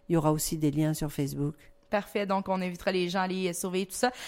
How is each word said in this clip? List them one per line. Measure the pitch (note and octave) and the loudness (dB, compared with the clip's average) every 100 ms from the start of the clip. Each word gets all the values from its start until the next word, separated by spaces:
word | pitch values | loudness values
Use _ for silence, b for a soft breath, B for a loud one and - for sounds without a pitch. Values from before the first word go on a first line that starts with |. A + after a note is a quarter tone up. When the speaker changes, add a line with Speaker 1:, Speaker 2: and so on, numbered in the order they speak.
| - | 0
Speaker 1:
il | |
y | E3 | 2
aura | D3+ | 4
aussi | D#3 - E3 | 2 0 0
des | D3+ | 2
liens | C#3+ D#3 | 2 2
sur | D#3 D3 | 0 -2
Facebook. | - C#3 C#3 C#3+ D#3 - - _ | -2 -2 -2 -4 -4 -16 -20 _
Speaker 2:
Parfait. | G#3 G3+ G#3+ | -2 -2 -2
Donc, | G3+ G3 F#3+ | 0 0 0
on | F#3+ | -2
invitera | F3+ F3 - | -2 -2 0
les | F#3 F3 | 2 2
gens | F#3 | 0
à | |
aller | F#3 F#3 F#3 | 0 0 -2
surveiller | E3+ F#3+ F#3 G3 | -2 -2 -2 -2
tout | - | 0
ça. | B3 B3 | 0 0